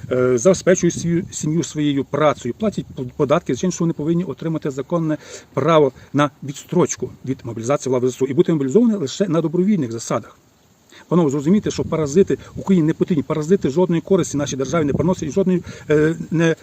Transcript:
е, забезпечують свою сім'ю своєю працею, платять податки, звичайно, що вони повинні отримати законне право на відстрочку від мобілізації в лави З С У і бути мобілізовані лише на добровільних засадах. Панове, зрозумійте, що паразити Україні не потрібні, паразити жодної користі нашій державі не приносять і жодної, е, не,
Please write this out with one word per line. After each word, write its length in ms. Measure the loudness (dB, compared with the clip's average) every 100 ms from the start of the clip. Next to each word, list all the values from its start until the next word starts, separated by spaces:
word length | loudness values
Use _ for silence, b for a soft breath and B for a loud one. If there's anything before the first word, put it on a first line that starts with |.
| B
е, 280 | 0 2 4
забезпечують 560 | 4 4 2 2 2
свою 300 | 0 -2 -2 -4
сім'ю 320 | -6 -2 -2
своєю 420 | -2 -2 -2 0
працею, 500 | -2 0 2 0 -4
платять 320 | -4 -4 -4 -8 -8 -8 -2
податки, 380 | 0 0 0
звичайно, 180 | -2 -2
що 120 | 0
вони 80 | -2
повинні 320 | -2 -2 -2
отримати 460 | -2 -6 -6 -4 -6
законне 460 | -6 -4 -2 -2 -4 B B B
право 400 | -2 4 4 4 0 B
на 180 | 0 0 -2
відстрочку 680 | -12 -12 -4 0 0 0 -10 -10
від 140 | -8 -8
мобілізації 460 | -8 -6 -2 -2 0
в 20 |
лави 160 | 0 0
З 60 |
С 80 | 0
У 40 | 0
і 80 |
бути 180 | 2 2
мобілізовані 420 | 2 2 4 4
лише 340 | 0 -2 -2 0
на 120 | 0
добровільних 520 | 0 0 2 0 -2
засадах. 460 | -6 -4 -6 -6 -20 _ _ _ _ _ B B
Панове, 220 | 2 2
зрозумійте, 400 | 2 2 2 0
що 140 | -4
паразити 540 | -4 -2 0 2 2 0 B B
Україні 300 | 0 2 2
не 80 |
потрібні, 280 | 0 0 -2
паразити 480 | -2 -2 0 2 2
жодної 320 | 0 0 0
користі 340 | 0 0 0 -4
нашій 200 | -4 -4
державі 280 | -2 0
не 80 | 0
приносять 360 | 0 0 0 -2
і 40 |
жодної, 300 | 0 0 0 B B B
е, 260 | 2 2 0 -4
не, 260 | 0 0 0